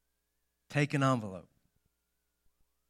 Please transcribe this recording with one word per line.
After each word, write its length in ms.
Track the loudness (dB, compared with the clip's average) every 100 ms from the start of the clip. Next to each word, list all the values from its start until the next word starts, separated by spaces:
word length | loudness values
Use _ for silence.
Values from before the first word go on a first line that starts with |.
| _ _ _ _ _ _ _
Take 240 | -2 0
an 100 | 2
envelope 460 | 2 2 -2 -12 -16 _ _ _ _ _ _ _ _ _ _ _ _ _ _